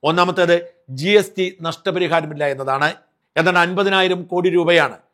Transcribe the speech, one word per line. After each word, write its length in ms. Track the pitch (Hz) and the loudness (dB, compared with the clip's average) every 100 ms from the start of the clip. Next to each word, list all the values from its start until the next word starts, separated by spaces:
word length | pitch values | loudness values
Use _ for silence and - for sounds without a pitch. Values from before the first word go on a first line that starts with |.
| 147 | 0
ഒന്നാമത്തേത് 480 | 170 180 185 175 170 170 _ _ 131 | 2 0 2 2 2 0 _ _ -6
ജി 120 | 165 208 | 2 2
എസ് 140 | 196 - | 2 -4
ടി 100 | 185 185 165 | -6 -4 -10
നഷ്ടപരിഹാരമില്ല 800 | 160 - 185 175 165 156 151 147 | -6 -6 -2 0 0 -2 -4 -4
എന്നതാണ്. 360 | 135 135 135 151 175 _ _ _ - | -4 -4 -2 -2 -4 _ _ _ -2
ഏതാണ്ട് 220 | 165 175 | 2 2
അൻപതിനായിരം 580 | 175 185 196 190 185 180 175 | 0 0 0 0 0 -2 -4
കോടി 180 | 180 180 175 | -2 0 0
രൂപയാണ് 420 | 170 170 143 107 _ | 2 2 2 -4 _